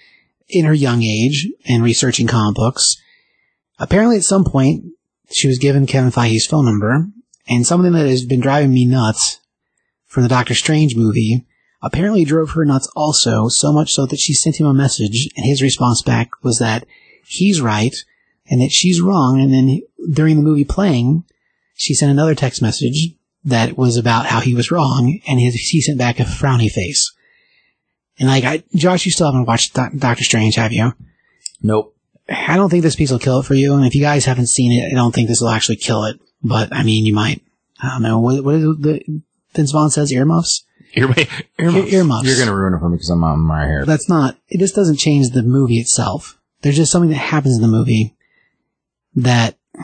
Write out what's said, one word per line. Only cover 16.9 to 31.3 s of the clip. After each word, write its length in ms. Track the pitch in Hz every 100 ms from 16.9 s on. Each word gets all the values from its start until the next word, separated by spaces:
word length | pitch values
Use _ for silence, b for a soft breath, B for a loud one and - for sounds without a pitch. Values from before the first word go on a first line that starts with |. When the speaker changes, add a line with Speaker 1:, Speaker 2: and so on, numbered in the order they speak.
| b b b _
Speaker 1:
he's 340 | - 190 180
right 340 | 120 107 113 - - _ _ _ _
and 120 | 123
that 100 | 135
she's 280 | - 180 170
wrong, 400 | 175 196 131 131
and 120 | 139
then 280 | 131 131 135 - _ -
during 240 | 147 156 156
the 60 |
movie 220 | 151 147
playing, 600 | 143 - 196 131 120 160 - _ _ _ _
she 200 | _ -
sent 160 | 139 143
another 220 | 139 160
text 260 | 151 131 -
message 460 | 113 - 147 143 165 - _ _
that 320 | 147 120 113 -
was 200 | 127 117
about 300 | 117 117 117
how 140 | 113
he 140 | 127
was 160 | 120 120
wrong, 480 | 175 143 127 123 180 -
and 140 | 131
his, 140 | 123
he 260 | 120 - 160
sent 180 | 143 139
back 220 | 120 120
a 40 |
frowny 460 | 123 - 139 127 110
face. 420 | - 87 - - - _ _ _ _ _ _ _ _ _ _
And 100 | 131
like, 160 | 135
I, 180 | 123 156 -
Josh, 300 | 180 180 180 185
you 60 |
still 140 | - 160
haven't 200 | 131 117
watched 280 | 120 -
Doc-, 180 | - 123 143
Doctor 240 | 131 120
Strange, 300 | - 117 110
have 180 | 110 113
you? 200 | 113 117 - B B B